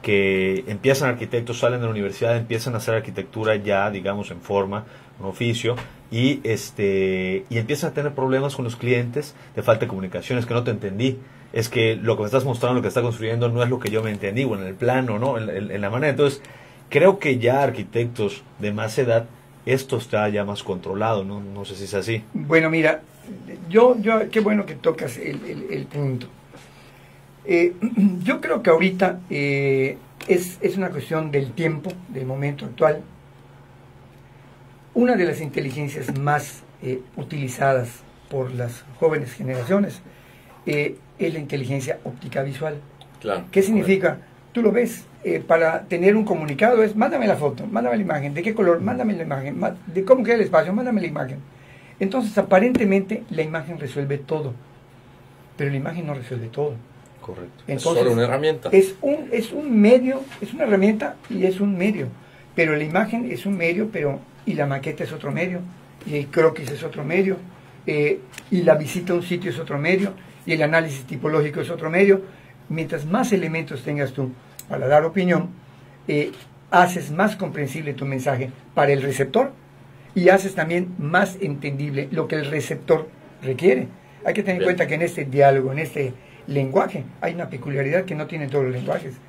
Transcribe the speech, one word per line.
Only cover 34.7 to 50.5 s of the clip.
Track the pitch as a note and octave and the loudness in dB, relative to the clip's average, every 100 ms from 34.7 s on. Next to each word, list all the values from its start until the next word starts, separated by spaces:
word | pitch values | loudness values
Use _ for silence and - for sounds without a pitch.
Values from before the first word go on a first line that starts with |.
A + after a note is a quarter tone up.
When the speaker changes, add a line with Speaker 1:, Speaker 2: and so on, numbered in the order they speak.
| - - | -20 -4
Speaker 2:
Una | A#3+ B3 | 2 4
de | A3 | 4
las | E3+ C#3+ | 2 0
inteligencias | D3+ D3 C#3+ B2 C#3+ D3+ A#2+ C#3 | -6 -6 -6 -6 -6 -6 -6 -2
más, | C#3+ D3 D3 - - - | 0 0 -2 -14 -20 -12
eh, | B2+ B2+ - - | -6 -6 -8 -12
utilizadas | C#3+ D3+ C3 - C#3 C3 A#2 - - - - | -8 -6 -6 0 2 2 0 -10 -20 -20 -8
por | C#3 B2+ | -6 -4
las | B2 A#2+ - - - | -4 -6 -8 -18 0
jóvenes | D#3+ D3+ C3 | 2 2 -4
generaciones, | - C3 B2+ A#2 G3 F#3+ - - - - - - - - | -8 -6 -6 0 2 0 -4 -20 -20 -20 -20 -20 -12 -4
eh, | D3 D3 - - - | -2 -2 -6 -18 -4
es | E3+ | -4
la | D#3+ | -4
inteligencia | C#3+ C#3+ B2 C#3 A#2+ - | -6 -6 -4 -4 -4 -6
óptica | - - C3+ C#3 | -8 -12 -8 -4
visual. | C#3 C3+ D#3 D3 - - - - | -4 -4 -6 -8 -14 -20 -20 -10
Speaker 3:
Claro. | G#2 F#2+ - | -4 -4 0
Speaker 2:
¿Qué | G3 | 2
significa? | G3 G#3+ F3+ F#3+ F3 | 4 2 4 4 2
Speaker 3:
Correcto. | C#3+ - - - | 0 -14 -20 -8
Speaker 2:
Tú | A#3+ | 2
lo | A3 | 4
ves, | G3 A#3+ - - - | 6 4 -4 -16 -8
eh, | F#3 E3 - | -2 -2 4
para | E3 E3 E3 | 4 4 0
tener | - E3+ F#3 G#3+ | -2 4 4 4
un | |
comunicado | G#3+ E3 D3+ C#3+ G#3+ A#3 | 2 0 -2 2 4 6
es, | G#3+ G#3+ | 4 2
"Mándame | C4+ D#4 A3 | 2 2 2
la | C#3 | 2
foto, | D3 A#2+ G#3+ | 0 -2 -4
mándame | A3 B3 A#3 | -2 0 0
la | |
imagen, | F3+ D3+ C#3+ | 0 -2 -2
¿de | D3 | -4
qué | G3 | -4
color? | A3 F#3 E3+ | 2 4 4
Mándame | F#3+ B3 A3 | 2 0 -2
la | F3+ | -2
imagen, | D#3 C#3 C3+ D#3 | -2 -4 -4 -4
ma-, | - - - | -4 -4 -6
de | E3+ | -4
cómo | F#3+ C4 | 4 4
queda | G#3+ A#3 | 6 2
el | |
espacio, | E3+ | 4